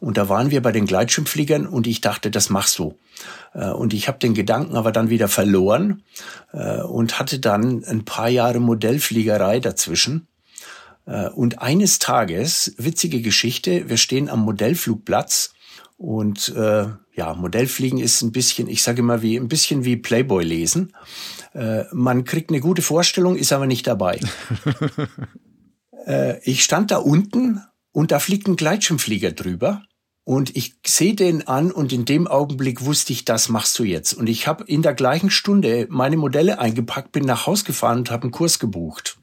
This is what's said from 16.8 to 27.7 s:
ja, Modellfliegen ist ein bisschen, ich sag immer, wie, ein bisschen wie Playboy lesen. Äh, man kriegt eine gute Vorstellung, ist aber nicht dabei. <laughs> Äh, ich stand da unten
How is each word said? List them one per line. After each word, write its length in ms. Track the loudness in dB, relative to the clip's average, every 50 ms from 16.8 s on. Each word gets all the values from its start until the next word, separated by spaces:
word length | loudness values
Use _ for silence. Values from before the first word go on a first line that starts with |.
| 0 -2 -6 -10 -16 _ _
ja, 200 | -8 -6 -6 -4
Modellfliegen 640 | -4 -4 -2 0 0 0 0 0 -2 -2 0 0 0
ist 240 | 0 0 0 0 0
ein 100 | 0 0
bisschen, 340 | 0 0 0 0 -2 -4 -4
ich 140 | -2 0 0
sag 140 | 0 2 2
immer, 220 | 2 2 2 2
wie, 160 | 2 0 0
ein 120 | 0 -2 -2
bisschen 360 | 0 0 0 0 0 0 0
wie 140 | 0 0 -2
Playboy 440 | 0 0 0 0 2 2 2 0 2
lesen. 520 | 0 -2 -2 -2 0 0 0 -2 -2 -8 -16 -20 -20 -16 -14 -14 -14 -14 -16 -20 -16 _
Äh, 320 | -8 -4 -4 -2 -4 -4 -4 -2
man 320 | 0 0 2 2 0 0
kriegt 240 | 0 -2 -4 -2 0
eine 120 | -2 0
gute 200 | 2 2 2 2
Vorstellung, 560 | 0 2 2 2 2 2 2 2 2 2 2
ist 160 | 2 2 2 2
aber 140 | 2 2
nicht 200 | 0 0 0 0
dabei. 320 | -2 0 0 0 0 0 -2 -4
<laughs> 60 | -6 -8 -10 -8 -8 -8 -4 -2 -4 -2 -2 -4 -4 -4 -4 -6 -6 -8 -12 -14 -14 -16 -20 -20 _ _ _ _ _ _ _ _ _ -20 -14 -6
Äh, 340 | -2 0 0 0 0 -2 -2 -2 -2
ich 160 | 2 2 2
stand 260 | 2 2 2 2 2
da 60 | 0
unten 640 | 2 4 4 4 4 4 2 0 0 2 2 0 -2 -6 _